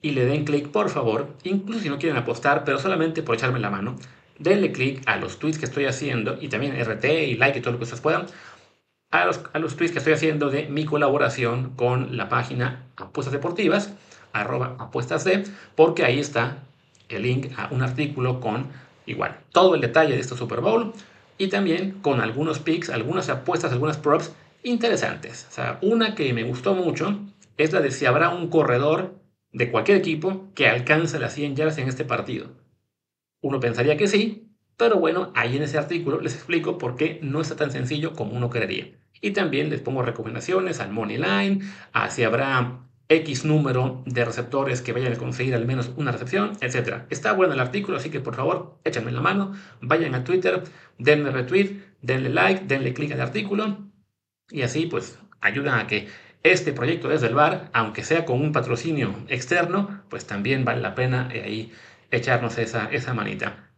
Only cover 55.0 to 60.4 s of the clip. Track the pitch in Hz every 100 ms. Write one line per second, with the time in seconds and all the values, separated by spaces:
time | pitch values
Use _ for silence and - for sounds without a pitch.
55 | - - - _ 101 120 143 120 104 104
56 | 101 - - _ 165 180 151 131 123 165
57 | - 147 117 143 151 139 - 117 107 -
58 | - 165 160 127 151 147 127 120 165 151
59 | 107 98 - 127 - 175 175 190 202 -
60 | - - - 101